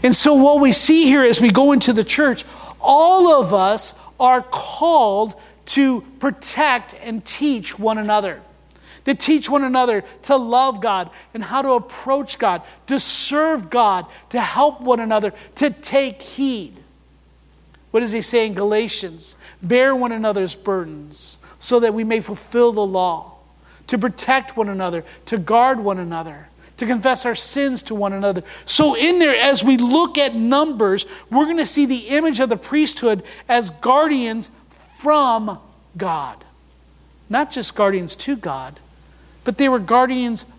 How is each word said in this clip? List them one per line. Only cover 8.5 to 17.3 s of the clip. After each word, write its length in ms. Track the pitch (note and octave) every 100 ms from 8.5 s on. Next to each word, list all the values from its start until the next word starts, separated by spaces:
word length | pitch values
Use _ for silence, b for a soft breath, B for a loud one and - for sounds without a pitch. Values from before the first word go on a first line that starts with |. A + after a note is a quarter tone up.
| _ _ b b b -
To 100 | C4+
teach 340 | - D4+ -
one 140 | C#4
another 400 | C4+ B3+ B3+ G#3+ - B
to 140 | - C#4
love 440 | A#3 A#3+ C4+ G#3+
God 280 | A3 G3 F3 B B
and 100 | A3+
how 200 | G#3 B3
to 80 | C4+
approach 680 | B3 A#3+ - B3+ C#4 C4 -
God, 240 | A3 F3 B B -
to 140 | C4+
serve 720 | - - - C#4+ D#4 D#4 E3+
God, 340 | A#3+ A3 F#3 D#3+ B B
to 100 | A#3+
help 420 | A3 - D4 C#4
one 180 | B3 A#3+
another, 340 | A3+ G#3+ G#3 B B -
to 160 | C#4+
take 500 | - - C#4 C4+ G3+
heed. 540 | - - C4+ A#3+ E3+ - - _ _ _ _